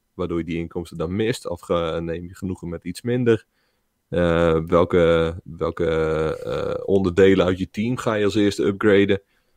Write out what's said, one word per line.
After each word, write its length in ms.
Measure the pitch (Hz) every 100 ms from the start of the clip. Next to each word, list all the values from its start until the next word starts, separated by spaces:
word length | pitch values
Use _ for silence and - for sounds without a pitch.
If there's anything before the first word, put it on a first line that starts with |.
| _
waardoor 240 | - 87 85
je 60 | 82
die 120 | 82
inkomsten 400 | 85 90 82 82
dan 180 | 82 95
mist, 320 | 110 131 -
of 140 | 87
ge-, 380 | - 87 82 80
neem 220 | 85 82 87
je 80 | 92
genoegen 340 | 92 92 85
met 140 | 85
iets 180 | 90 -
minder? 440 | 117 123 120 110 - _ _ _ _ _ _
Eh, 500 | 85 87 82 85 80 82
welke, 720 | 85 90 90 82 82 82 87
welke, 420 | - 82 82 - 82 80 80 78 78 -
eh, 440 | - 69 - - -
onderdelen 580 | 98 95 87 98 92 87
uit 120 | 92
je 100 | 92
team 280 | - 113 123
ga 160 | 123
je 120 | 107 104
als 100 | 107
eerste 280 | 101 -
upgraden? 580 | 95 98 107 98 98 98 - _ _